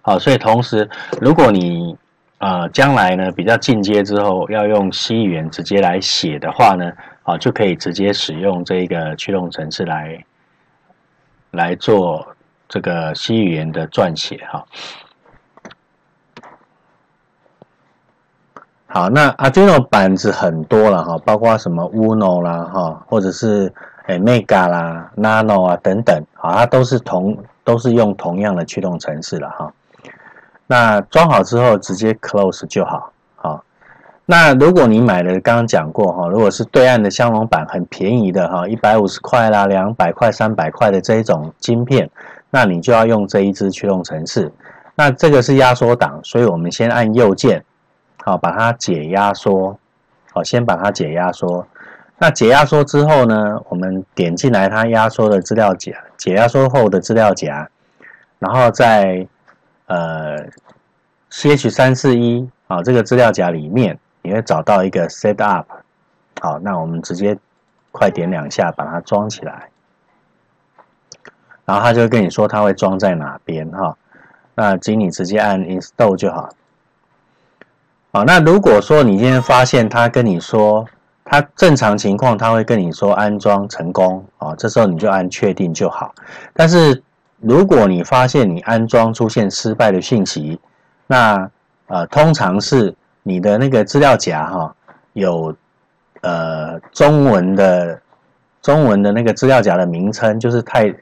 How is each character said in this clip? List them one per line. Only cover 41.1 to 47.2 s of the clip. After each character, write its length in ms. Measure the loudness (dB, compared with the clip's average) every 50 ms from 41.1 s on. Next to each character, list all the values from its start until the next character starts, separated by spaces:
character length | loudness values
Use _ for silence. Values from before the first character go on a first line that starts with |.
| 0
一 80 | 0 2
种 280 | 0 -2 -2 -2 -10 -14 _
晶 260 | -4 -2 -2 -2 0
片， 240 | 0 0 0 0 -2 _ -20 -20 -20 -20 -20 _ _
那 160 | 0 0 2
你 160 | 2 0 -2
就 120 | 0 2 2
要 120 | 4 4
用 220 | 4 2 0 0
这 140 | -2 0 0
一 120 | 0 0 -2
支 200 | -2 -4 -4 -4
驱 160 | -4 -2 -2
动 160 | -2 -2 -4
程 200 | -8 -10 -12 -12
式。 280 | -6 -4 -4 -4 -4 -8 _ _ -20 -20 -20 _ -16 _
那 160 | 0 2 2
这 200 | 2 2 2 4
个 120 | 4 4 4
是 140 | 4 4
压 180 | 4 6 4 4
缩 220 | 2 2 2 2
档， 240 | 2 0 -4 -4 -10 -16
所 180 | -4 0 2
以 40 | 2
我 120 | 2 0
们 140 | -2 -4 -6
先 180 | -4 -2 -2 0
按 240 | 0 0 0 0 2
右 220 | 4